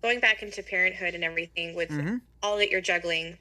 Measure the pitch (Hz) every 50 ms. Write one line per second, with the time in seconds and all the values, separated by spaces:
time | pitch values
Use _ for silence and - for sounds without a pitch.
0 | - 233 240 247 240 226 220 214 214 208 202 - 196 - 196 185 180 185 185 -
1 | 185 175 175 170 170 165 165 170 165 170 _ 175 170 165 170 175 170 160 151 147
2 | 143 170 226 247 - _ _ _ - 208 208 208 208 202 - 190 185 190 180 175
3 | 170 170 165 165 165 165 170 -